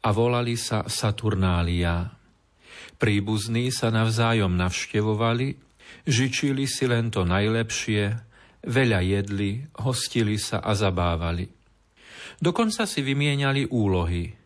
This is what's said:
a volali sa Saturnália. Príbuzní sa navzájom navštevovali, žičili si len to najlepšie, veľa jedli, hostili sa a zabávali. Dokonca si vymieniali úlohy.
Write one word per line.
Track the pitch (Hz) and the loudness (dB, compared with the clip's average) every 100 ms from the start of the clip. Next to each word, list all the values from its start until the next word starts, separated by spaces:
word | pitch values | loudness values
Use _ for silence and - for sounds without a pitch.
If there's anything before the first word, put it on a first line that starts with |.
a | 113 | 0
volali | 107 117 120 120 117 | 2 2 2 0 -4
sa | - 110 107 | -2 -4 -4
Saturnália. | - 110 104 110 98 95 87 85 87 87 85 90 - _ _ _ _ - - - - | -2 -2 -2 -2 2 2 2 0 0 0 -2 -4 -10 _ _ _ _ -20 -20 -20 -2
Príbuzní | 113 101 101 107 104 117 123 | 0 2 0 -2 0 -2 -2
sa | 123 113 | -2 0
navzájom | 113 113 110 117 117 95 90 | 2 2 2 2 2 2 2
navštevovali, | 90 - - 107 107 107 113 120 135 - - _ - - | 0 -2 -4 0 0 2 0 0 -2 -6 -14 _ -20 -10
žičili | - 120 131 131 143 135 135 | 0 2 2 0 0 0 -2
si | - 131 | 0 0
len | 117 113 | 2 0
to | 107 | 0
najlepšie, | 90 92 104 113 113 - - 107 101 113 - - - _ - | 0 2 2 0 -2 -4 0 0 0 -2 -8 -20 -20 _ -2
veľa | 120 127 101 92 | 2 4 4 2
jedli, | 101 98 101 101 107 151 - | 0 0 -2 -2 -4 -8 -6
hostili | 120 120 - 123 107 | -4 -2 -2 0 0
sa | 104 - 107 - | 0 -2 -4 -2
a | |
zabávali. | 101 101 90 87 85 85 85 95 - _ _ _ _ - - - - | 0 0 2 0 0 -2 -4 -6 -10 _ _ _ _ -20 -20 -20 -2
Dokonca | 160 175 226 214 214 | -2 2 0 0 -4
si | - 139 | -2 -2
vymieniali | 139 147 143 139 135 135 | 0 2 2 2 2 0
úlohy. | 123 101 92 85 85 85 - | 2 2 2 2 -2 -4 -10